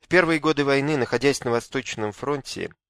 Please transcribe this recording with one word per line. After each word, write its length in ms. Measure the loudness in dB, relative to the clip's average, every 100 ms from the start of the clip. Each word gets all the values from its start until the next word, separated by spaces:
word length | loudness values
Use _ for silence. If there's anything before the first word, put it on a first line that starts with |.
В 80 | _
первые 320 | 2 4 2
годы 240 | 0 0
войны, 320 | 2 2 2 0
находясь 480 | 0 2 2 0
на 60 | 0
Восточном 600 | -2 -2 -6 -6 -6 -6
фронте, 640 | -4 -6 -6 -6 -10 -10 _ _